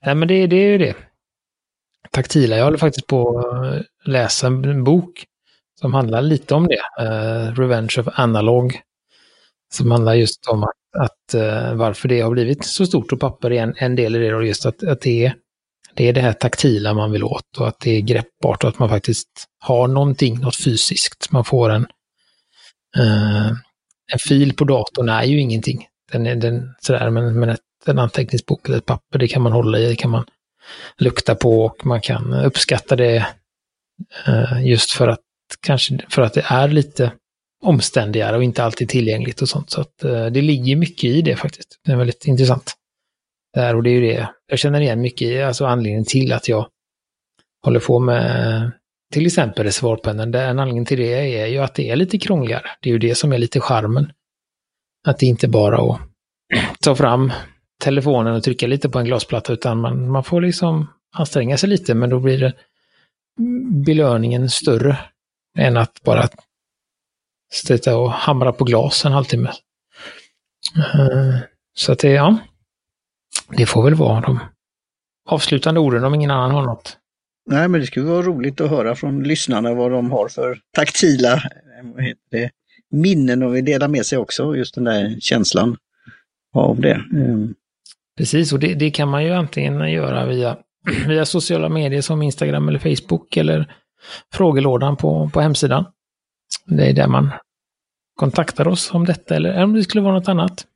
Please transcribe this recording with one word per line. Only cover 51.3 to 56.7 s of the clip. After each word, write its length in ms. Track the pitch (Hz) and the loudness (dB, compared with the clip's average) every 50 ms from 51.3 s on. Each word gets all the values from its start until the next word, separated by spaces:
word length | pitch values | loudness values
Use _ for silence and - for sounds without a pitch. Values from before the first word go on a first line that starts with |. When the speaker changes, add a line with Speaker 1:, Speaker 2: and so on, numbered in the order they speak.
| 123 110 | -2 -2
Speaker 1:
är 80 | 107 | -4
ju 100 | 113 123 | -2 -2
att 180 | 135 139 127 - | -2 -2 -2 -2
det 140 | - 143 110 | -4 -4 -2
är 60 | 117 | 0
lite 220 | 139 185 180 - | 0 0 0 -2
krångligare. 520 | 202 - - 196 160 127 113 113 - - - - _ | -4 -2 0 0 0 0 -2 -4 -6 -6 -10 -18 _
Det 80 | - 131 | -2 0
är 40 | 117 | 0
ju 60 | 117 | 2
det 160 | 113 117 120 | 2 0 0
som 180 | - - 151 135 | 0 0 0 0
är 40 | |
lite 220 | 120 117 117 - 139 | 0 0 0 -2 -2
charmen. 520 | - - 131 113 107 107 113 131 147 147 - _ _ _ _ _ _ _ _ _ _ _ _ _ _ _ _ _ _ | 0 0 0 0 0 0 0 0 0 -2 -4 _ _ _ _ _ _ _ _ _ _ _ _ _ _ _ _ _ _
Att 120 | - 139 - | -2 2 2
det 60 | 139 | 4
inte 220 | 127 120 120 - | 2 2 2 0
bara 460 | 120 113 113 104 104 110 117 117 117 120 | 2 4 4 4 4 4 2 2 0 -2
att 60 | - - - _ _ _ _ _ _ | -4 -8 -18 _ _ _ _ _ _
<clears throat> 400 | _ _ - - - - | _ _ -2 -2 -2 -4